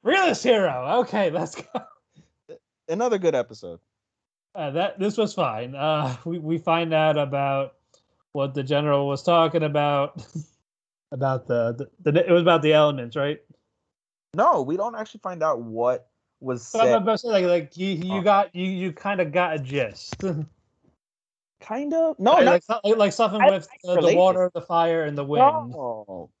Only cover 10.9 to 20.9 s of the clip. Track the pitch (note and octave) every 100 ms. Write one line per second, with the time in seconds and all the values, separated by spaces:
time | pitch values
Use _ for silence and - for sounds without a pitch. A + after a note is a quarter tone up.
10.9 | _ _ C3+ C3+ C3 - A#2+ A#2 A#2 -
11.9 | _ D#3+ D3+ F3+ F3 E3+ E3+ D3+ D3+ D3+
12.9 | C#3 A#2+ A#2 C#3 D3+ _ _ _ _ _
13.9 | _ _ _ _ E3+ C#4 A#3 C3 F3+ A3
14.9 | A3+ A3 G#3+ F#3+ F3 D#3 B2+ A#2 A2 A#2+
15.9 | B2+ _ _ _ _ C3 B2 - F3 A#3+
16.9 | A3+ F#3+ A3 A#3+ G#3 F3+ F3 D3 E3+ F#3+
17.9 | E3+ F#3 F#3+ F#3 G3+ G3+ F3 F#3 F#3 F#3
18.9 | D3+ G3+ G3 D#3+ E3 F3 D#3 C3 C#3 A2+
19.9 | - - - F#3+ D#3 D3+ _ _ _ _